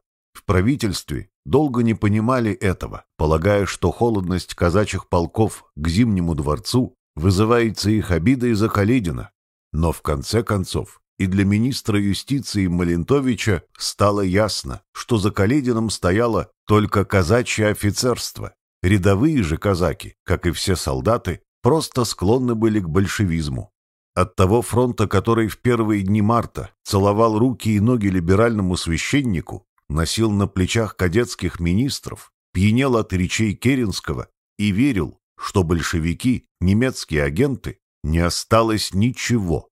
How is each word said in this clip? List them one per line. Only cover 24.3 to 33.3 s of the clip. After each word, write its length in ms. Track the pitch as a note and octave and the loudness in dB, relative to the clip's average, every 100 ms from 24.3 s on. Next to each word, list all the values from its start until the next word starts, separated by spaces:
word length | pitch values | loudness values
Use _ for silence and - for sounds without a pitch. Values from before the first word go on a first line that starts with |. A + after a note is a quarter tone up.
| - | 0
того 260 | F#2 A#2 | 2 2
фронта, 460 | - A#2 B2+ - G2+ | 0 0 0 0 0
который 400 | G2 A#2 A2+ A2 | 0 0 0 0
в 120 | - | -2
первые 440 | B2 A#2 G#2+ G#2 | 0 0 2 0
дни 180 | F#2+ G#2+ | 0 0
марта 500 | G#2 A#2 - - F2+ - | 2 0 -2 -8 -14 -16
целовал 560 | - G2+ G2+ G2+ A2+ G#2+ | -2 2 2 4 2 2
руки 300 | C3 A#2 G#2+ | 0 0 0
и 100 | G#2+ | 2
ноги 280 | A2 B2+ G2+ | 2 2 2
либеральному 680 | F#2 E2+ G2 A#2 G#2+ F#2 F2+ | 0 2 2 2 2 0 -2
священнику, 880 | - E2 - C#3+ B2+ E2 - G#1+ - _ - | -2 -4 0 0 0 -4 -6 -14 -18 _ -6
носил 420 | D2 D#2+ - A2+ | -4 -2 0 0
на 160 | G2+ F#2+ | 2 0
плечах 480 | F#2+ F#2 A#2 G#2 - | 0 0 0 -2 -2
кадетских 640 | F2+ G2 A#2+ - F2 - | 0 0 -2 -4 -8 -4
министров, 720 | E2+ F#2+ C3+ - - - - _ _ | 0 0 0 -4 -10 -16 -18 _ _
пьянел 440 | F#2 G#2 A#2 C#3 A#2 | 0 2 4 2 0
от 160 | G#2 | 0
речей 400 | F#2 F2+ | -2 -2